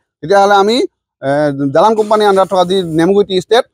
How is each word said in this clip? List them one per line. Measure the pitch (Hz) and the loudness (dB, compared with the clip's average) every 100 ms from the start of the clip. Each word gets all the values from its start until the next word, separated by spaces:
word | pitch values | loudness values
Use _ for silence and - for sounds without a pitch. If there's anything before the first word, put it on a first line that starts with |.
| _ _ | _ _
তেতিয়াহ'লে | 151 202 196 202 | -2 2 2 2
আমি, | 202 247 381 _ _ _ | 2 -2 -4 _ _ _
এ, | 135 143 147 139 139 | -4 -2 -2 -4 -2
জালান | 151 214 214 | 0 2 0
কোম্পানীৰ | 214 214 208 | 0 0 2
আণ্ডাৰত | 190 185 | 2 0
থকা | 190 | 0
যি | 175 196 170 160 | 0 -2 -2 0
নেমুগুৰি | 175 202 196 | 0 0 0
টি | 185 | -4
ষ্টেট | - 226 - | -2 -2 -2